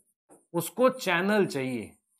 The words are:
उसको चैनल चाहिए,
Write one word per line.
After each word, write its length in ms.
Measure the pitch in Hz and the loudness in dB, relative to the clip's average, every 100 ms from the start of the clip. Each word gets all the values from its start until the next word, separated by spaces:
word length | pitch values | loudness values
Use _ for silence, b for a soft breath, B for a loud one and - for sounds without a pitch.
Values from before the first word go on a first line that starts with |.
| _ _ _ - _ | _ _ _ -20 _
उसको 340 | 170 165 - 254 | -6 -6 2 2
चैनल 580 | 254 185 170 190 214 180 | 2 0 0 2 2 2
चाहिए, 440 | 143 131 120 101 - _ _ | 0 -4 -6 -8 -16 _ _